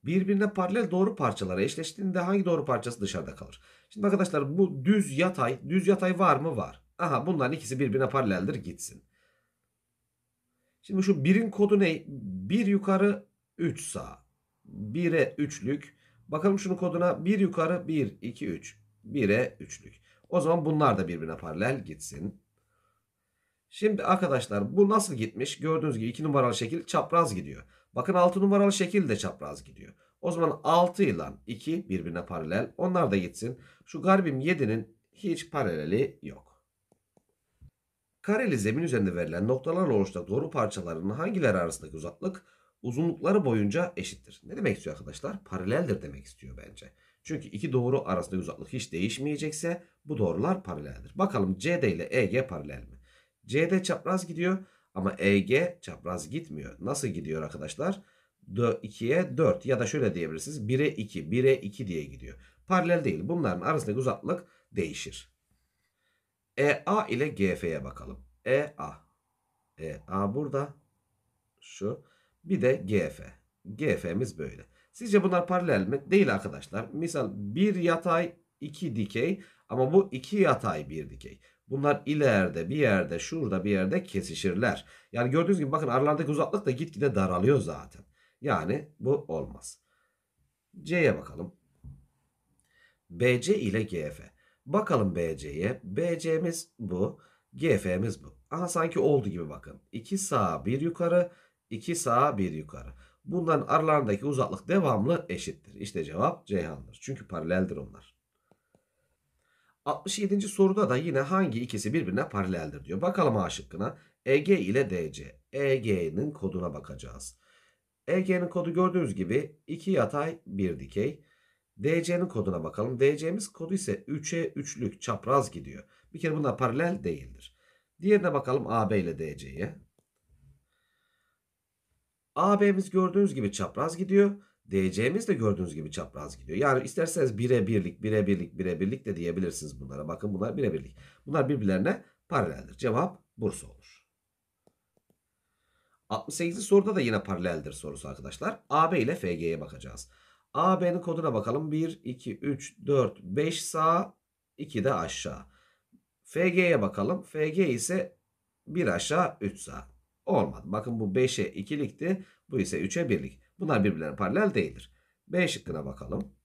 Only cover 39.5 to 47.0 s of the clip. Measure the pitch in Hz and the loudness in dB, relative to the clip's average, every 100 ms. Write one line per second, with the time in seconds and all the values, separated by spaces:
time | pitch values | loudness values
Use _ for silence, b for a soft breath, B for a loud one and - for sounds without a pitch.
39.5 | 131 160 170 175 107 190 90 85 113 160 | 0 0 0 2 4 2 -2 -2 -2 -2
40.5 | 139 104 95 85 82 95 120 180 196 131 | -2 -2 -2 -6 -4 -4 -2 -2 2 2
41.5 | 92 85 - 78 78 82 - 190 190 b | 2 0 -4 -12 -10 -10 -6 -6 -8 b
42.5 | b b b 123 120 170 165 156 208 143 | b b b -6 0 -2 0 2 2 2
43.5 | 113 101 151 175 - - - - - - | 2 2 0 -4 -6 -10 -12 -20 -20 -14
44.5 | - 175 98 80 - - - 143 196 - | -4 -2 -2 -6 -10 -14 -10 -10 -10 -10
45.5 | 92 92 139 165 95 73 67 - - 65 | -6 -2 -2 0 -4 -6 -14 -18 -20 -18
46.5 | 62 - - - _ | -18 -18 -20 -20 _